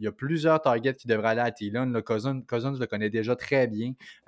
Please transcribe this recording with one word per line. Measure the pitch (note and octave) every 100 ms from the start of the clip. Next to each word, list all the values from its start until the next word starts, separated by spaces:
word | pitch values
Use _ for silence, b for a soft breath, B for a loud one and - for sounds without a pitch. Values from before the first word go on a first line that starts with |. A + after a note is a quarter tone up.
Il |
y | G#2+
a |
plusieurs | - C#3 E3 D#3+ D#3
targets | C#3+ A#2 C3
qui | C3 A#2
devraient | G#2+ A2+
aller | A2+
à | A#2+
Thielen. | - G#2 A2+ B2+
Le | A#2
Cousins, | - A2 C3 C3
Cousins | - A#2+ C3+ C3
le | A#2+
connaît | G#2+ G#2+
déjà | A2+ A2 A#2+
très | - C#3 A#2+
bien. | G#2+ A#2+ C3 B B